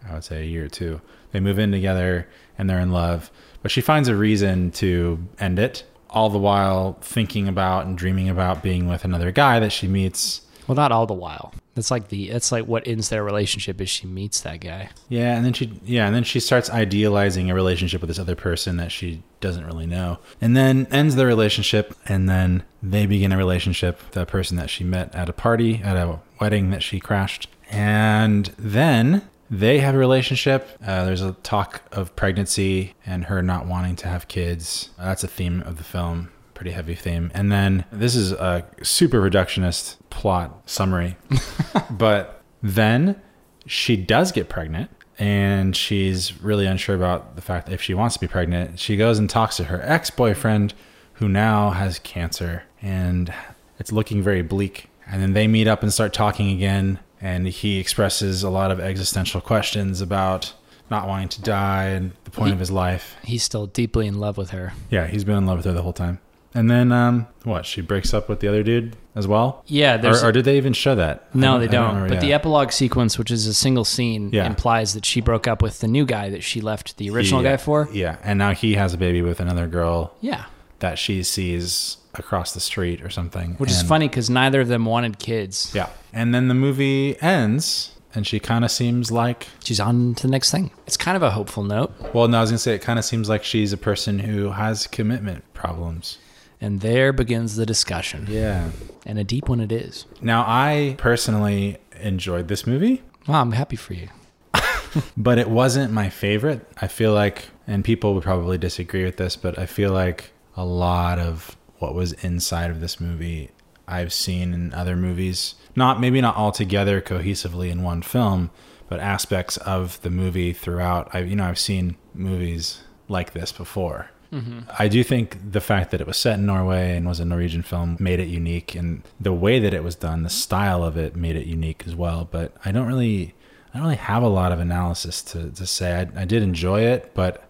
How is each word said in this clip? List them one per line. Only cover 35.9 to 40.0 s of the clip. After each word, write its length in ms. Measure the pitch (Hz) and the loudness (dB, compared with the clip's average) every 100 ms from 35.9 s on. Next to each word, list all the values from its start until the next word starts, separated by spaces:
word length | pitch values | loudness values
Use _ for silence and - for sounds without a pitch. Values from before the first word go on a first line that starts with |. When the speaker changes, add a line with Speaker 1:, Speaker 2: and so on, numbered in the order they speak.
| 92 85 85 87 - _ | -6 -4 -6 -8 -16 _
Speaker 1:
Pretty 160 | - 90 | -12 -10
heavy 240 | 85 82 | -8 -8
theme. 380 | 87 90 85 85 | -6 -4 -4 -4
And 160 | 95 101 | 0 2
then 340 | 101 98 95 - | 4 4 2 -2
this 240 | 104 120 | -2 0
is 160 | 120 95 | 2 0
a 340 | 95 92 87 - - | 0 -2 -2 -4 -8
super 380 | - - 165 117 | -2 2 4 6
reductionist 760 | 98 95 90 - 90 - - - | 6 4 2 0 0 -2 -6 -14